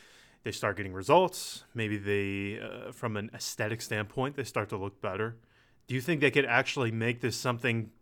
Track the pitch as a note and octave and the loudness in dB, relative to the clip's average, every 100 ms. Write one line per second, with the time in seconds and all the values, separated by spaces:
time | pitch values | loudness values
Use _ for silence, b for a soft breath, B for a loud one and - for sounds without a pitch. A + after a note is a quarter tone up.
0 | b b b b - G#2 A2 G2+ G2 F#2 | b b b b -8 -2 -2 -2 -4 -6
1 | F#2+ D#3+ F#3 - - - - A#2 A2 G#2 | 6 6 6 0 -10 -12 -10 -4 -2 -2
2 | G2 G2+ G2+ G2 G2 A2 A2 F#2+ - - | 0 0 0 -2 -4 -6 -10 -10 -12 -6
3 | A#2+ G#2 G#2+ - - - A2 A2+ - G#2+ | -4 -4 -6 -8 -8 -4 -2 -4 -2 -2
4 | G#2 - C3 C#3+ A#2+ - G#2 G#2 G2 - | -2 -2 -4 -4 -4 -2 -2 -4 -6 -6
5 | G#2+ F#2+ A2 A#2 _ _ _ _ - B2+ | -4 -2 -2 -4 _ _ _ _ -6 -4
6 | B2+ D#3+ C#3 C#3+ C3 A#2+ C3+ - A#2+ A2+ | 0 4 6 6 6 4 4 2 0 2
7 | A2+ A#2+ B2 A2 C3 A#2+ B2 A2+ A2+ - | 0 0 -2 0 -2 0 2 0 -2 -10